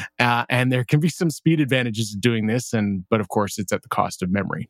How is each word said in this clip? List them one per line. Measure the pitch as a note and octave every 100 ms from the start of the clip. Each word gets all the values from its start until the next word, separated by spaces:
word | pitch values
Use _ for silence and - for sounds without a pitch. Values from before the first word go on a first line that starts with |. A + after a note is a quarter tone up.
| - -
Uh, | A#2+ A#2+ A#2+
and | B2 B2+
there | B2+
can | B2 D3+
be | E3
some | - E3+
speed | - D#3+ D#3+
advantages | C3+ C3 B2 G#2+ G#2+
to | G#2
doing | A#2+ A2+ G#2+
this, | A#2+ -
and, | A2+ G#2 G2 F2+
but | A2
of | G2+
course, | A2 G2+ -
it's | G2+
at | G2+
the | -
cost | - F#2 -
of | F2+
memory. | G2 F#2+ -